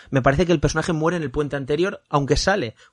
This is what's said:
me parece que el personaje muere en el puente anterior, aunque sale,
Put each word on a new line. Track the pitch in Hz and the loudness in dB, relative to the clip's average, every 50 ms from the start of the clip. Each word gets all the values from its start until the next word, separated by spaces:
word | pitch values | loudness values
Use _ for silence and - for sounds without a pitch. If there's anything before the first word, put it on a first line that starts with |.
| - - | -8 -2
me | - 135 | -2 2
parece | 120 143 135 147 180 | 2 4 2 2 2
que | 170 | 2
el | 175 147 | 2 2
personaje | - 139 139 160 - - | 2 0 0 -2 -2 -2
muere | 165 151 156 165 180 | -2 0 0 0 -2
en | 170 156 | -2 -4
el | 131 | -4
puente | 123 151 147 135 143 | -4 -4 -4 -4 -6
anterior, | 139 135 123 147 160 180 202 208 - _ _ | -6 -4 -2 -2 0 0 -2 -4 -8 _ _
aunque | 151 147 139 135 143 | 0 0 2 2 0
sale, | - - 190 196 202 127 110 - _ - _ | 2 2 2 0 0 -2 -6 -10 _ -20 _